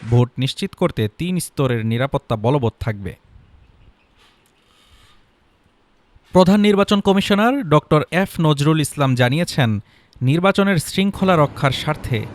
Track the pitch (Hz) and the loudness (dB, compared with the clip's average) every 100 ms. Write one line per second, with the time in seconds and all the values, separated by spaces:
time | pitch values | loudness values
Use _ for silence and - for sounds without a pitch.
0 | 113 120 123 - 131 - 196 - 175 - | 2 2 2 -2 -6 -6 -10 -4 -4 -2
1 | 107 _ 170 180 - - 135 117 110 117 | -6 _ -4 -4 -6 -4 -2 -2 -2 -2
2 | 135 139 _ 113 107 143 117 - - 104 | -2 -4 _ -4 0 0 -2 -4 -8 -8
3 | 95 67 _ - _ _ _ _ - _ | -10 -14 _ -20 _ _ _ _ -20 _
4 | _ _ _ _ _ _ _ _ _ _ | _ _ _ _ _ _ _ _ _ _
5 | _ _ _ _ _ _ _ _ _ _ | _ _ _ _ _ _ _ _ _ _
6 | _ _ _ 180 180 208 208 196 202 208 | _ _ _ 2 4 4 4 2 2 2
7 | 202 196 190 202 226 277 185 151 - 156 | 2 0 2 0 0 -2 2 2 4 0
8 | - 165 190 - 160 143 143 160 143 - | 0 -2 -2 0 0 2 2 0 -2 -2
9 | 135 123 123 147 127 - 123 104 - _ | 0 2 2 0 -2 0 0 -2 -6 _
10 | _ - 123 156 190 196 196 185 - - | _ -4 0 2 2 2 2 0 -2 -2
11 | 196 - 190 170 143 - 139 131 - 151 | -2 0 2 2 2 0 -2 -2 -6 -6
12 | - 120 107 | -4 -6 -6